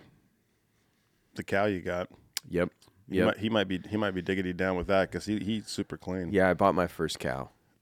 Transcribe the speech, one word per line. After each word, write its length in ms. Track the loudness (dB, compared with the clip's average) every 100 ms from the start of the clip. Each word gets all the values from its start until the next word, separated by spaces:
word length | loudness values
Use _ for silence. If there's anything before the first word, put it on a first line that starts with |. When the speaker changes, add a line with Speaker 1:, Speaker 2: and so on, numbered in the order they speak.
| -14 _ _ _ _ _ _ _ _ _ _ _ _ -12
Speaker 1:
the 80 |
cow 220 | -2 0 2
you 160 | 0
got. 280 | -4 -4 -6 -12 _ -14 -4
Speaker 2:
Yep. 200 | -2 -2 _ _ _ -4
Speaker 1:
He 80 | 2
Speaker 2:
Yep. 80 | 2
Speaker 1:
might, 100 | 2
he 120 | 0
might 180 | 2 2
be, 120 | -2 -2
he 80 | -2
might 140 | 0
be 100 | -2
diggity 320 | -2 -2 -2
down 240 | -2 0 0
with 100 | 2
that 240 | 2 2
'cause 140 | -2 -4
he, 120 | -2
he's 280 | -2 -4 -6
super 300 | -6 -6 -8
clean. 340 | -6 -6 0
Speaker 2:
Yeah, 180 | 4 4
I 40 |
bought 200 | 6 4 4
my 120 | 0
first 320 | -2 -4 -2
cow. 300 | -4 -4 -8 _ _ _